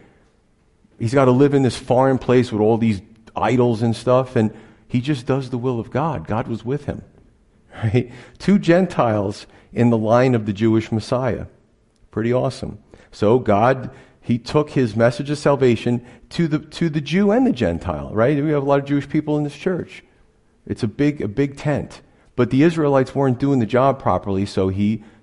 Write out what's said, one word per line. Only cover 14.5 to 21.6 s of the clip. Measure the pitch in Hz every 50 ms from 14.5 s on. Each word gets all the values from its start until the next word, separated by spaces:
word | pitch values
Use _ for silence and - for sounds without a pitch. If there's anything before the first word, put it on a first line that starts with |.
| - 151 151 147
his | - 147 127 113 101
message | 117 117 120 123 - 147 139
of | 147
salvation | 143 - 147 143 131 131 127 117 110 - 120 120 120 - - - - _ -
to | - - 170 156
the, | 151 143
to | - - - - 175 170
the | 143 160
Jew | 143 139 156 190 208 196
and | 202 247 269
the | 247 190
Gentile, | 117 113 85 87 85 - 90 82 - 71 - -
right? | 104 113 135 151 143 143
We | 156 151
have | 147 139
a |
lot | 139 143 143
of | 139
Jewish | 139 143 143 139 143
people | - 156 151 156 151
in | 151 147
this | 143 139
church. | - - 185 185 160 101 - - - - _ _ _ _ _ _ _ _ _ _ _ -
It's | - 104 - -
a | 107
big, | 101 - 143 147 143 147
a | - 107
big | 101 127 143 143 139
tent. | -